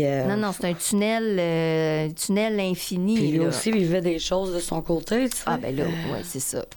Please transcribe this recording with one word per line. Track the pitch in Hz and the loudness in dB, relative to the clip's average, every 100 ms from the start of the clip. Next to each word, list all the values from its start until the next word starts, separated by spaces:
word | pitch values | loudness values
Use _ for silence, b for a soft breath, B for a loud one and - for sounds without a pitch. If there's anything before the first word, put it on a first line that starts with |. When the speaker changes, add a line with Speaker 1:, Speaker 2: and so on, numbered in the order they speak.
| 143 | 2
Speaker 1:
euh, | 139 131 | 2 2
Speaker 2:
Non, | 208 | 0
non, | 208 | 0
c'est | 185 180 | -2 -2
un | |
tunnel, | 170 - 202 208 226 220 190 | -2 0 2 2 2 0 0
euh, | 170 165 165 160 160 156 156 | 2 2 2 2 2 0 -2
tunnel | 160 - 196 220 208 | -2 0 0 2 0
infini, | 190 180 - 180 190 226 | 0 -2 -4 -2 2 2
Speaker 1:
Puis | 147 | 2
lui | 156 | 2
Speaker 2:
là. | 165 | 2
Speaker 1:
aussi | - 220 | 0 0
vivait | 220 170 180 | 2 2 2
des | 175 165 | 0 -2
choses | - 185 196 | 0 0 0
de | 175 | -2
son | - 160 | -2 -2
côté, | 160 165 - 226 254 | 0 -2 0 0 0
tu | - | -2
sais. | - | -2
Speaker 2:
Ah, | 165 | -2
ben | 117 135 | -2 -2
là, | |
Speaker 1:
Euh, | 170 170 165 | -2 -2 -4
Speaker 2:
ouais, | 117 | -6
c'est | - 131 | -6 -6
ça. | - - - | -4 -6 -8